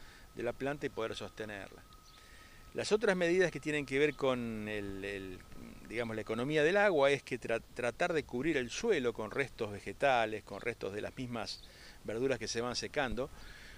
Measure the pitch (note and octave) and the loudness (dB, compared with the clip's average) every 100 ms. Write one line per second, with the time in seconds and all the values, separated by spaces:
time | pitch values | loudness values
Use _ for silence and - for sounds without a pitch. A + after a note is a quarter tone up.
0 | - - - - A#2 A#2 C3+ D3 C#3 - | -18 -18 -16 -4 -4 -2 -2 -2 -4 -2
1 | A2+ G#2+ G2+ - G#2+ G2+ - - - - | -4 -4 -8 -8 -8 -8 -12 -16 -20 -20
2 | - - - - - - - - A#2 G#3+ | -20 -20 -20 -20 -20 -20 -8 -4 2 4
3 | A3+ F#3 E3+ F#3 E3+ C#3+ D3+ D3+ C3+ C#3 | 4 4 4 6 4 2 -2 -2 0 4
4 | D3+ C#3 C3+ B2+ A#2 A2 G#2+ G#2+ G2+ G2 | 4 4 2 2 0 -4 -4 -4 -4 -6
5 | G2 G2 F#2+ F2+ - - - - - A2 | -6 -6 -8 -10 -14 -14 -14 -14 -8 -4
6 | A#2 A2 G#2 A2+ C3+ D#3 D3+ G3+ G#3 D#3 | -2 -4 -2 -2 2 4 6 6 6 6
7 | C#3 C#3 - B2+ A#2+ A#2 - - A#2+ - | 6 4 0 -6 0 -2 -2 -2 -2 0
8 | F3 D#3+ B2+ B2 D#3 C#3+ A#2+ - A#3 E3+ | 2 2 0 -2 0 0 0 -2 2 4
9 | A#2+ A2+ G#2+ A#2+ C3+ - G#2+ G2+ - G2 | 2 0 -4 0 -2 -2 -4 -4 -8 2
10 | C#3 A#2+ A2 G#2+ - G2 A#2+ A2+ G2+ G#2 | 4 6 4 -2 -8 -6 -6 -4 -6 -4
11 | G2 - B2 A#2+ F#2+ - - - - - | -6 -6 -6 -6 -6 -8 -14 -18 -18 -14
12 | G#2+ A2 C3 A#2+ G#2+ A#2 B2 A2+ G#2 D3+ | -6 0 0 0 -2 -2 -2 -4 -4 -2
13 | C3 G#2+ C#3 - - - - | -2 -2 -4 -8 -14 -16 -16